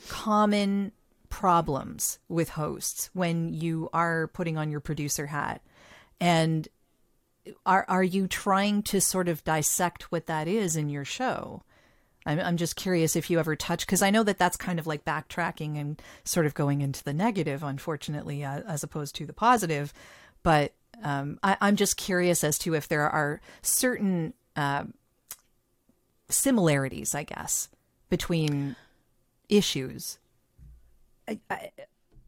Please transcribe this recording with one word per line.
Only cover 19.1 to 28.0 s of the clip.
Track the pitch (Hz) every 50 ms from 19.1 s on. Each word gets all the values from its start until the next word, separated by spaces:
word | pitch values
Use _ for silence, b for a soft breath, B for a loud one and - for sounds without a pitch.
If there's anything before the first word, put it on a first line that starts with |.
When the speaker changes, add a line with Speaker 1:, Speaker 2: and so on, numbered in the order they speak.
| -
Speaker 1:
to | - 156
the | 143 -
positive. | - 214 233 254 220 202 165 156 143 147 147 B B B B B B B B B _
But, | - 180 156 147 143 - - _ _ _ - 233
um, | 214 147 143 139 139 143 170 -
I, | - 196 190 -
I'm | 202 202 208
just | 202 202 185 - -
curious | - - 185 180 180 175 175 -
as | - 151 147 -
to | - 175 160
if | 151 - -
there | 160 151 147 151
are | - 156 147 147 151 - B B B B
certain, | - - - - - 254 247 - 208 196 185 170 160 - - _ _ _ -
uh, | 165 143 143 139 143 - 147 - _ _ _ _ _ _ - - - _ _ _ _ _ _ _ _ _ _ _ _ _ _ _ _ _ -
similarities, | - - - 277 254 220 175 160 143 139 135 131 - - - - -
I | 143
guess, | 151 - - - - - - - - - _ _ _ _ _ _